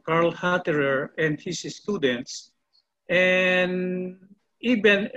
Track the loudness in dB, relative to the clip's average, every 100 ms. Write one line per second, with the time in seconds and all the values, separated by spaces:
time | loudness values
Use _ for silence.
0 | -2 2 2 0 -2 0 0 0 2 0
1 | -2 -2 -2 -2 -6 -8 -8 -10 -6 -2
2 | 0 0 -6 -14 -16 _ _ _ _ _
3 | -2 2 4 4 2 2 0 -2 -4 -4
4 | -8 -12 -20 -20 _ _ 0 2 4 4
5 | 0